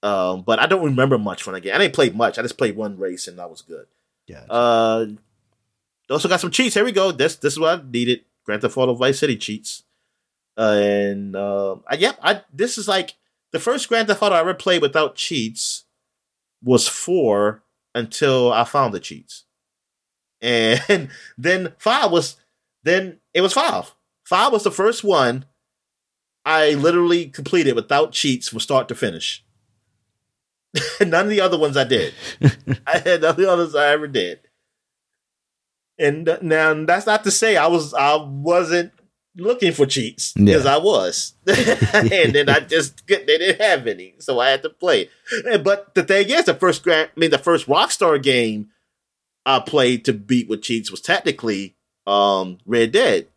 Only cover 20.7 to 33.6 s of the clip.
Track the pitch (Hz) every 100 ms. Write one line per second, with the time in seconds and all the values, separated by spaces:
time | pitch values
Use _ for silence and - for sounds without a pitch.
20.7 | 120 - 202 135 - - - 139 185 180
21.7 | _ 214 262 262 170 143 - _ _ _
22.7 | _ 160 185 190 160 _ 165 185 226 -
23.7 | 92 - _ _ _ - 180 247 226 208
24.7 | - 202 233 208 175 123 127 135 _ _
25.7 | _ _ _ _ _ _ _ - 160 151
26.7 | 143 151 175 175 175 156 - 139 180 143
27.7 | 117 107 143 151 - 147 127 - 110 -
28.7 | 135 120 120 113 82 - - _ _ _
29.7 | _ _ _ _ _ _ _ _ _ _
30.7 | - - - 196 165 208 208 185 175 151
31.7 | 139 127 120 80 - - - 147 - -
32.7 | 131 - 165 165 170 165 156 190 175